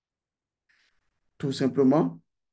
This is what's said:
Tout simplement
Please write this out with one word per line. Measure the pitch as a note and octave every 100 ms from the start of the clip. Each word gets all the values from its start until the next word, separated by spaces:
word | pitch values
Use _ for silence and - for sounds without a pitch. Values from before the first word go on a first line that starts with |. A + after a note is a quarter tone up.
| _ _ _ _ _ _ _ _ _ _ _ _ _ -
Tout | C#3+
simplement | C3 C3+ B2 C3 D3 - - _ _ _